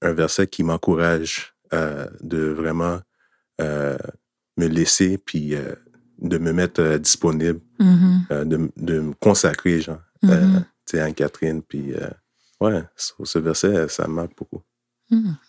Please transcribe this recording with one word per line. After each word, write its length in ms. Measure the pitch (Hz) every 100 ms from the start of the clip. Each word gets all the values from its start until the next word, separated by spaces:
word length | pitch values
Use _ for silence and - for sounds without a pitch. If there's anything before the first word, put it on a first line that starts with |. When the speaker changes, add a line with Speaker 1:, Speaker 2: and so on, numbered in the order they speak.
Speaker 1:
un 100 | 87
verset 340 | 82 78 - 95
qui 160 | -
m'encourage, 920 | 82 80 - 82 85 82 80 - - _ _
euh, 340 | 82 78 73 - -
de 180 | - 80 78
vraiment, 520 | 78 80 82 85 90 - _ _ _ _ -
euh, 360 | 78 73 71 67 - - _ _ _ -
me 100 | 82
laisser, 520 | 82 80 - 95 95
puis, 360 | - 80 73
euh, 200 | 73 67 - _ _ _ -
de 180 | 85 85
me 140 | 82
mettre, 280 | 82 90 -
euh, 180 | 80 76
disponible, 640 | - - 85 78 82 82 - -
Speaker 2:
Mm-hmm. 400 | 190 180 185 185 180
Speaker 1:
euh, 140 | 73
de, 260 | 80 78 80 -
de 240 | 82 80
me 120 | 78
consacrer, 680 | - 107 95 87 76 90 85
genre. 200 | 80 78 - _
Euh, 40 | 190 90 92
Speaker 2:
Mm-hmm. 120 | 95
Speaker 1:
tu 40 | - _ -
sais, 140 | 80
Anne-Catherine, 600 | 78 78 73 - 80 80
puis, 300 | - 73 69
euh, 140 | - - - _ _ _ -
ouais, 220 | 107 90 82 -
ce, 160 | - -
ce 140 | - 82
verset, 500 | 80 78 95 95 76
ça 180 | - 80
me 60 |
marque 220 | 82 85 -
beaucoup. 260 | - - - _ _ _ -
Speaker 2:
Mm, 220 | 226 208 151